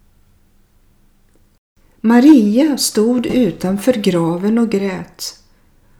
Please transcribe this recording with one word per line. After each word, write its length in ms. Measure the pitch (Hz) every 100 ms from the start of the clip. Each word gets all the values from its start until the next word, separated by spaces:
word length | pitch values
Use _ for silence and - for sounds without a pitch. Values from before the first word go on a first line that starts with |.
| _ _ _ _ _ _ _ _ _ _ _ _ _ _ _ _ _ _ _ _
Maria 760 | 220 240 277 294 208 226 311 269
stod 480 | - - 220 247 233
utanför 640 | 226 214 165 185 196 254
graven 680 | 226 202 175 165 175 202 226
och 120 | 226
grät, 680 | 196 196 180 170 - - - _ _ _ _ _